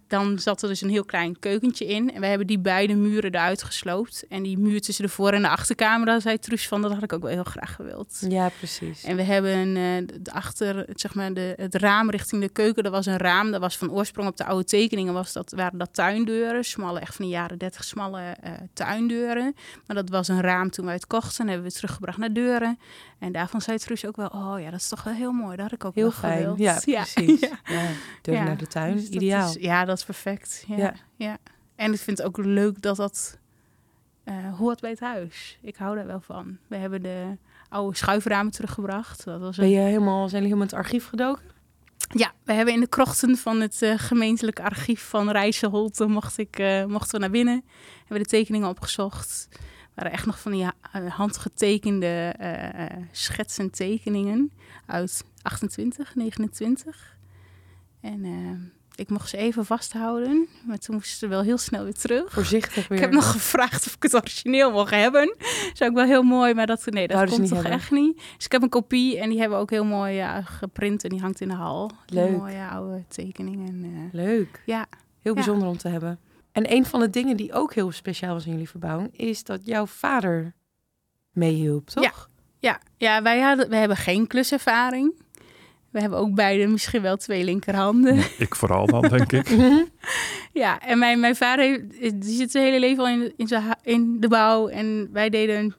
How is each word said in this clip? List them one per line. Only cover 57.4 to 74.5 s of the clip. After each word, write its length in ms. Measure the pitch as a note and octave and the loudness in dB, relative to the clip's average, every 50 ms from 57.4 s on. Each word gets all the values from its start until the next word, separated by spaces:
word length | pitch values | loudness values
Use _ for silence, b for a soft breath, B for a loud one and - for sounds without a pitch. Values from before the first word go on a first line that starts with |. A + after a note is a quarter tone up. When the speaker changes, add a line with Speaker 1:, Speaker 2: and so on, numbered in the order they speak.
| b b b b b b b b b b _ _ | b b b b b b b b b b _ _
Speaker 1:
En, 240 | - G#3+ G#3 G3+ F#3+ | -14 -12 -10 -8 -8
eh, 60 | F3+ F3 F3 F3+ F3+ F#3 F3+ F3+ F3 - _ _ _ - | -8 -8 -8 -8 -8 -10 -10 -12 -14 -18 _ _ _ -14
ik 140 | - G3 - | -12 -6 -4
mocht 180 | G3+ G#3 - - | -4 -4 -4 -6
ze 80 | - | -6
even 280 | G3+ G#3+ A#3 A3+ A#3 G#3 | -2 -2 0 0 -2 -2
vasthouden, 840 | - A3 A#3 - - - A3+ A3+ A3+ A#3 A#3 A#3+ C4 D4 D#4+ E4 D#4+ - - A#3+ | -2 -2 -4 -4 -8 -6 -6 -4 -2 -2 -2 0 2 2 2 2 0 -4 -10 -10
maar 120 | A#3 G#3+ G3+ | -8 -8 -8
toen 160 | - - A3 | -6 -6 -6
moesten 240 | G#3+ - - - - | -6 -6 -6 -8 -6
ze 80 | A3 G3+ | -4 -2
wel 140 | F#3+ F#3+ G3+ | 0 0 2
heel 160 | G#3+ A#3+ A#3+ | 2 2 0
snel 260 | - - A#3 G3+ G3+ | 0 -2 -4 -4 -4
weer 100 | G3 A3 | -6 -6
terug. 380 | - - A#3 A#3+ C4 F4 G4 - | -6 -2 0 0 0 0 -2 -2
Speaker 2:
Voorzichtig 440 | G#3 F#3 D#3+ G#3 A3 G3+ - - G#3 F3+ - | -2 0 2 2 2 2 0 -2 -4 -2 0
Speaker 1:
Ik 80 | F#3+ F#3+ | 2 2
heb 0 | |
Speaker 2:
weer. 100 | F3+ - C4 | 4 6 6
Speaker 1:
nog 180 | D4 - A2 | 6 6 6
gevraagd 560 | - A3+ - - - C4 B3 B3 - - - | 4 2 2 2 4 4 4 2 2 -2 -4
of 80 | - - | -6 -4
ik 80 | - - | 0 0
het 120 | C#4 A#3+ | 4 4
origineel 560 | A#3 A3 - - - - B3 C4 C4+ C4+ C4 | 4 2 2 -6 -4 -2 2 4 6 6 6
mocht 200 | G#3+ G3+ G3+ G3+ | 6 4 2 4
hebben. 360 | G#3 G#3 G#3 B3 C4+ C#4+ D4 F4+ A4+ - | 4 4 4 6 6 6 4 4 2 -2
Dat 320 | - A#4+ A#4+ A4 G4+ F#4 - | -4 -4 -4 -4 -4 -6 -2
is 80 | - C#4 | 0 2
ook 120 | A#3+ A#3+ | 4 4
wel 100 | B3 B3+ | 6 6
heel 180 | B3+ C#4 C4 B3+ | 8 8 8 8
mooi, 320 | B3 B3+ B3+ B3 A#3+ A#3 | 8 6 6 6 6 4
maar 120 | A3+ A3 | 4 2
dat, 180 | G#3+ A3+ - - | 2 0 -2 -2
nee, 200 | - G3 G3+ F3+ | -2 0 0 0
dat 100 | - F#3+ | 2 4
Speaker 2:
Wouden 180 | F#3+ G3 F#3 A#3 | 4 4 4 4
ze 60 | A#3 | 4
Speaker 1:
komt 100 | G3 F#3 F3 | 4 4 2
Speaker 2:
niet 80 | F3 E3 | 0 0
Speaker 1:
toch 80 | E3+ | 0
Speaker 2:
hebben? 100 | F3 - | -2 -2
Speaker 1:
echt 100 | - - | 0 2
niet. 260 | C#4+ C#4+ D4 D#4 D#4+ B B B B | 2 4 4 4 2 B B B B
Dus 80 | B - | B -2
ik 80 | - C4 | 2 2
heb 100 | B3+ B3 | 4 4
een 60 | B3 | 4
kopie 500 | - A#3+ - - B3+ B3 B3 C4 A#3 F3 | 2 2 0 2 2 2 4 2 2 0
en 100 | A3 A3 | -2 -2
die 80 | A3+ A3 | 0 0
hebben 180 | A3+ G#3+ G#3 | 0 0 0
we 60 | G3 G#3 | -2 -2
ook 80 | G3+ | 0
heel 140 | A3 G#3+ G#3+ | 0 0 0
mooi, 280 | G#3+ G#3 G3 G3 G3 G3 | 0 0 0 -2 -2 -2
ja, 280 | F#3+ F#3 - E3 G3 F#3 | -2 -4 -4 -4 -6 -8
geprint 640 | - - - - F#3+ - - G3+ G3+ G3+ G#3 - | -10 -10 -12 -12 -10 -8 -4 -2 -2 -2 -2 -4
en 60 | G3 | -6
die 100 | F#3 F#3 | -6 -4
hangt 200 | F#3+ F#3 F#3+ - | -4 -6 -6 -6
in 80 | F#3+ F#3+ | -6 -6
de 60 | F#3 | -6
hal. 360 | F3+ E3+ E3 C#3 E3 G3 A3 A3 - _ | -6 -6 -6 -6 -6 -6 -8 -10 -14 _
Die 120 | - F3+ F3+ | -4 0 2
Speaker 2:
Leuk. 180 | F3 F#3+ F#3+ | 2 2 2
Speaker 1:
mooie 320 | F3+ G3 G3 G3 G3 F#3+ F#3 | 0 -2 -6 -8 -10 -10 -10
oude 360 | F#3 F#3 F#3+ F#3+ F#3 F#3 F3 - | -8 -8 -8 -8 -10 -10 -12 -12
tekeningen, 760 | - - F3+ F#3+ - - F#3+ F#3+ G3 G3 F#3+ F#3 F#3 F3+ F3 | -12 -12 -12 -12 -10 -10 -10 -8 -8 -8 -8 -8 -8 -10 -10
eh. 60 | F3 E3+ D#3+ D#3+ F3+ F3+ | -10 -10 -10 -12 -10 -6
Speaker 2:
Leuk. 500 | E3+ F3 G3+ A3+ A3+ F#3 C#3+ | -4 -2 0 0 0 0 -2